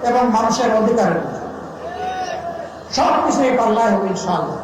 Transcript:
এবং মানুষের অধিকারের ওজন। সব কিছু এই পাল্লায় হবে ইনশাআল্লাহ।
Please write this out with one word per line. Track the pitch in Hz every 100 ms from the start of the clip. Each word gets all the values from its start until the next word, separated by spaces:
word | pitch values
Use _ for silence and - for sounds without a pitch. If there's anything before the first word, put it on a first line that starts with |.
| 240
এবং | 240 247 220
মানুষের | 226 214 233 220
অধিকারের | 214 233 185 170
ওজন। | - - - - - - - 359 370 740 - - - - - - - -
সব | 339 -
কিছু | 294 - 262
এই | 240
পাল্লায় | 226 220 226
হবে | 196 190
ইনশাআল্লাহ। | 180 180 170 151 147